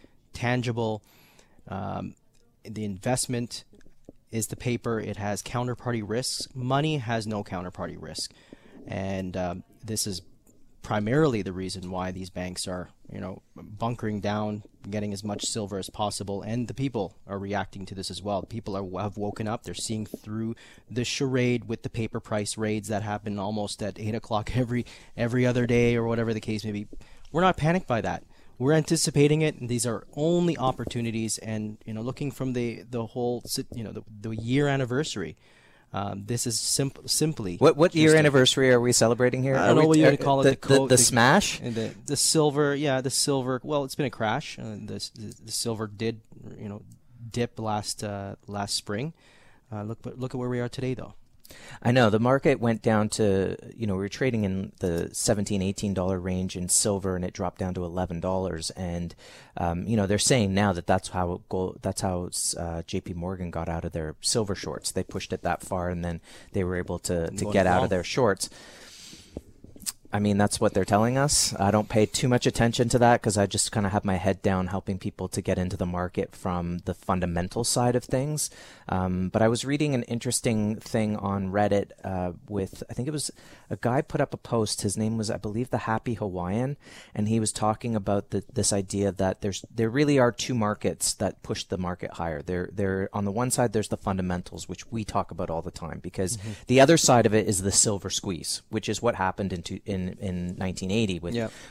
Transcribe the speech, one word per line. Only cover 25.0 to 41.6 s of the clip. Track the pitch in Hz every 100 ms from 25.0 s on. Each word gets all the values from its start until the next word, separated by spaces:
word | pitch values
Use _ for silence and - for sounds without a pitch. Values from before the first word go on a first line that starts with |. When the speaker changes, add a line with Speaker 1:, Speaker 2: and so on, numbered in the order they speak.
| -
Speaker 1:
every | - 117 123
other | 123 123 120
day | 120 120 117
or | 117
whatever | 117 113
the | 107
case | - 107
may | 107
be. | 104 107 - - - -
We're | 151
not | 185 -
panicked | 151 180 -
by | 113
that. | 95 85 - - - -
We're | 127
anticipating | 160 147 160 - 143 147 151
it, | 156 -
and | 120
these | 120
are | 123 104 -
only | 147 160 175 175 156
opportunities. | 131 127 117 123 117 110 110 -
And, | 110 110 107 107
you | -
know, | 107
looking | 120 - 143
from | - 131
the, | 123 120 110 117
the | 123
whole, | 113 127 120 120
si-, | 117 - -
you | 127
know, | 104
the, | 104 101 107
the | 110
year | 110 117 135 143
anniversary, | 139 123 127 160 104 78 - _ _ _ _ _
um, | 95 101 98 101
this | 120 123
is | 110
simp-, | - - 139 - -
simply | - 165 143 98 87
Speaker 2:
What, | 147 143
what | 180
year | 160 156
Speaker 1:
just | 156
a |
Speaker 2:
anniversary | 151 135 127 143 131
are | 123
we | 123
celebrating | 120 113 117 123 127
here? | 131 131
Speaker 1:
I |
Speaker 2:
Are | 95
Speaker 1:
don't | 120
know |
Speaker 2:
we | 156
Speaker 1:
what | 156
you |
Speaker 2:
t-, | 156
Speaker 1:
wanna | 143
call | 143 139
it, |
Speaker 2:
the, | 135
Speaker 1:
the | 135
co-, | -
Speaker 2:
the, | 135
the | 131 123
Speaker 1:
the, |
Speaker 2:
smash? | - 123 123 185 - -